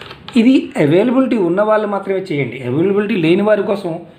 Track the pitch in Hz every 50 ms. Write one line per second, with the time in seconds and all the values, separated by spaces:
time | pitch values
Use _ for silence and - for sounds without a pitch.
0 | - - - - - - - 247 220 254 262 311 - - - 233 160 143 160 185
1 | 220 254 240 262 262 226 247 220 180 165 175 196 208 214 214 214 214 208 202 196
2 | 202 190 196 190 190 - 160 143 135 113 113 - 123 123 123 151 170 202 196 202
3 | 208 196 226 190 156 160 175 196 202 214 214 202 190 214 202 196 - 175 160 165
4 | - - -